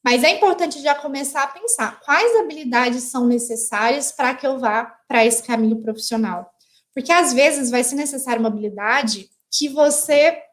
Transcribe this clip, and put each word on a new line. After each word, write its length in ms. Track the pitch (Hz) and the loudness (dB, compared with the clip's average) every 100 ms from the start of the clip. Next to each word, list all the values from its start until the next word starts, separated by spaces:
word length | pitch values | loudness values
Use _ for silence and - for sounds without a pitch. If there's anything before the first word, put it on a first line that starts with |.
Mas 200 | 247 247 | 4 4
é 60 | 302 | 4
importante 520 | - 403 349 330 294 | 4 2 2 -2 -2
já 140 | 285 285 | 0 0
começar 480 | 294 277 277 285 | -2 -8 -6 -4
a 20 | 269 | -4
pensar 540 | 359 453 - - - | -6 -4 -2 -4 -6
quais 360 | - 311 466 453 | 0 2 4 2
habilidades 640 | 311 311 269 240 247 247 | 0 -6 -2 0 0 -2
são 200 | 247 262 240 | -6 0 2
necessárias 840 | 240 233 226 - 208 226 285 277 | 2 -2 -6 -4 -2 0 0 -4
pra 240 | - 254 | -2 -2
que 100 | 262 | -2
eu 140 | 277 262 | -4 -2
vá 380 | 233 214 233 _ _ | -2 -2 -4 _ _
pra 180 | 240 | 2
esse 200 | 226 233 | 2 0
caminho 360 | - 233 220 220 | -2 0 0 0
profissional. 720 | 220 220 - 226 214 175 175 _ _ _ _ | -4 -8 -6 -4 -4 -6 -12 _ _ _ _
Porque 200 | 269 254 | -12 2
às 200 | 339 302 | 2 4
vezes 380 | 254 285 294 247 | 4 2 2 -2
vai 140 | 247 | 0
ser 100 | 247 | -2
necessária 460 | 277 294 277 254 226 | -4 -6 -6 -4 -2
uma 80 | 226 | -2
habilidade 840 | 208 208 196 208 269 233 202 196 _ _ | -2 -8 -6 -2 0 0 -6 -10 _ _
que 160 | - 294 | -6 -4
você 760 | 277 294 285 - 285 311 339 - | 2 2 2 2 4 4 2 -16